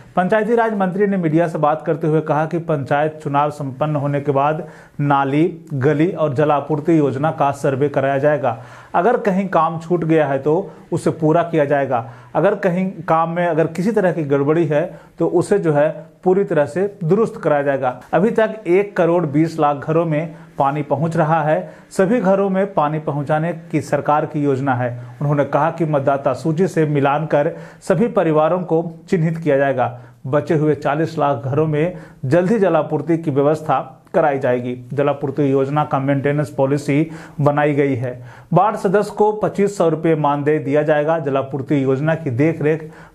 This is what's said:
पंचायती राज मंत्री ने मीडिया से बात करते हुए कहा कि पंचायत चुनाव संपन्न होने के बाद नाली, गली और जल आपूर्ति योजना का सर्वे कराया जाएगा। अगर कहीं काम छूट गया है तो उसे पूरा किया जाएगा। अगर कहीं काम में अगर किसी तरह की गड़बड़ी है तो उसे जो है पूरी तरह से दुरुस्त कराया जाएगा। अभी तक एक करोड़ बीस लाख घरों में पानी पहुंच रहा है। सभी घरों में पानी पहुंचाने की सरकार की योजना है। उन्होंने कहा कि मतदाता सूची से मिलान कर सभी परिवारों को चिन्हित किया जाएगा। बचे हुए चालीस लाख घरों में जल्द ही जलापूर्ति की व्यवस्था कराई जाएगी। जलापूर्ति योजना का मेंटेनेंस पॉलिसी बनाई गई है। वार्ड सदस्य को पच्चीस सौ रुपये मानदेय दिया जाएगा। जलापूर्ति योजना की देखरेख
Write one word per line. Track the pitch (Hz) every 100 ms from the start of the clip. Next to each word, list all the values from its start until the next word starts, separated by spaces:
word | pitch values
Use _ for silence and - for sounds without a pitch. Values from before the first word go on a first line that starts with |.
| - -
पंचायती | 180 214 214 233
राज | 226
मंत्री | 208 185 185 202
ने | 196
मीडिया | 165 156 170
से | 165
बात | 151 156
करते | 170 151 160
हुए | 156
कहा | 156 147 156
कि | 165
पंचायत | 165 151 127 147 156 156
चुनाव | 143 143 147
संपन्न | 147 139 127 151 147
होने | 143 143
के | 143
बाद | 135 147 156 - - - -
नाली, | 143 139 139 147 175 165 -
गली | 143 135 147 170
और | 160 151
जल | 131 151
आपूर्ति | 147 - 151 147 165
योजना | 139 123 156
का | 156 143
सर्वे | - 151 131 143
कराया | 143 135 139
जाएगा। | 143 147 131 113 - - - -
अगर | 190 247
कहीं | 214 185 196
काम | 170 165 165
छूट | - 175
गया | 165 160 143
है | 135
तो | 143 165 196 - -
उसे | 170 170
पूरा | 156 156 160
किया | 165 160 139
जाएगा। | 143 135 123 117 - - 160
अगर | 180 208
कहीं | 196 175 190 180
काम | 165 160 165
में | 170 175
अगर | 156 160
किसी | 160 190
तरह | 214 185
की | 165
गड़बड़ी | 143 139 139 160 156
है | 147 180 - - -
तो | 165
उसे | 175 - 202
जो | 165
है | 147 151 - - -
पूरी | 180 185
तरह | 202 160 143
से | 175 202 -
दुरुस्त | 156 208 220 -
कराया | 160 147
जाएगा। | 143 139 127 123 -
अभी | 160 214
तक | 226 220 202 160
एक | 180 202 -
करोड़ | 170 175 160
बीस | 143 160 160
लाख | 147 143
घरों | 127 160 165
में | 151 165 - - -
पानी | 139 151
पहुंच | 147 135 165 165
रहा | 156 165
है। | 151 170 180 - -
सभी | - 190 247
घरों | 185 196 196
में | 185 202
पानी | 196 147 156
पहुंचाने | 156 143 143 151 165 165 -
की | 151
सरकार | - 143 139 151 156
की | 156
योजना | 143 131 139 120
है। | 123 120 - -
उन्होंने | 143 143 139
कहा | 143 160
कि | 165 160
मतदाता | 147 127 139 143
सूची | 123 165 156 185
से | 165 151
मिलान | 147 139 147 156
कर | 147 151 - - -
सभी | - 170 240
परिवारों | 208 165 151 156 180
को | 170 160 170 - -
चिन्हित | 190 160 165
किया | 147 139
जाएगा। | 139 127 120 - - - 131
बचे | 147 147 160
हुए | 151 143
चालीस | 147 147 160 156
लाख | 143 131
घरों | 127 143 156
में | 147 170 175 - - 131
जल्द | 165 180
ही | 226
जलापूर्ति | 190 165 147 151 143 165
की | 165
व्यवस्था | 139 143 156 - 135 135 - -
कराई | 190 156 139
जाएगी। | 127 123 123 123 -
जलापूर्ति | 135 143 143 143 135 143
योजना | 135 135 151
का | 147 139
मेंटेनेंस | 135 139 139 147 147
पॉलिसी | - 135 143 143 143 160 - - -
बनाई | 147 147 151
गई | 143 139 127
है। | 127 123 - - -
वार्ड | 170 208 214
सदस्य | 202 202 202
को | - 208
पच्चीस | 214 175 - 196 -
सौ | 165
रुपये | 160 165 156
मानदेय | 147 147 147 151
दिया | 135 147
जाएगा। | 151 147 147 165
जलापूर्ति | 143 135 135 143 123 147
योजना | 131 135 156 160
की | 147
देखरेख | 117 156 160 147 156 156 - -